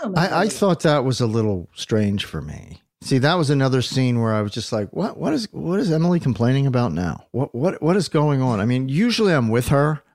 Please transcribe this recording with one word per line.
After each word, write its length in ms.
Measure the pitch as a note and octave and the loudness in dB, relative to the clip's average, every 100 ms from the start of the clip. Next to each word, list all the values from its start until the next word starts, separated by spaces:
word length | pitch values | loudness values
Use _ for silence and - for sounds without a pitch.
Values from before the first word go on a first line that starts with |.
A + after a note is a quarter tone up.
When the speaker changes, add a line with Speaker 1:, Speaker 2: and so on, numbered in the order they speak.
Speaker 1:
home?" 120 | C4 | -4
And 40 | F#3 | -2
Speaker 2:
I, 60 | |
I 40 | F#3 | 0
Speaker 1:
blah, 100 | D3 | 0
blah, 40 | |
blah. 80 | G#3 | 0
Speaker 2:
thought 300 | - G3+ E3+ | 0 0 2
that 260 | E3 D3 B2+ | 2 2 0
was 160 | A#2+ | 0
a 60 | A#2+ | 0
little 420 | A2+ G#2+ F#2+ F2 - | 0 0 -2 -6 -14
strange 500 | - G#2+ G#2 G2+ - | -2 0 0 -2 -4
for 160 | D#2+ | -8
me. 400 | D2+ C#2+ - - _ _ | -10 -12 -14 -20 _ _
See, 160 | - C3+ | -2 2
that 160 | C#3 F3+ | 2 2
was 160 | C#3+ | 2
another 320 | C#3+ C3+ B2+ | 2 2 0
scene 380 | A#2 C3 B2+ A#2+ | 0 0 0 2
where 120 | A2+ | 0
I 80 | G#2+ | 0
was 120 | G#2 | -2
just 180 | A2+ - | -6 -4
like, 180 | A2 G2+ | -4 -4
"What, 260 | - G#3 - | -4 -6 -4
what 160 | D#3+ | -4
is, 140 | D4+ G#3+ | -2 -4
what 280 | - D#3 F#3+ | -8 -4 -2
is 120 | A3+ | 0
Emily 280 | D#3 F3 F3 | 2 2 2
complaining 460 | C#3 A#2 A#2 C3+ C#3 | 0 0 2 2 2
about 280 | B2 A#2+ | 0 0
now? 340 | D#2 F2 - - | -2 -4 -6 -8
What, 220 | A#2 C#3+ | -6 -4
what, 260 | A#2 E3+ - | -2 -4 0
what 160 | D3+ G3 | 0 0
is 120 | E3 | 2
going 320 | D#3 D3 C3+ | 0 2 2
on?" 180 | C3 A2 | 2 2
I 60 | A2 | 0
mean, 240 | B2+ C3 | 0 0
usually 440 | C#3+ A#3+ A3+ G#3 | 0 0 2 2
I'm 160 | D#3 A2+ | 4 2
with 180 | A#2 A#2+ | 2 2
her. 340 | C#3+ D3 D3+ - | 2 2 0 -8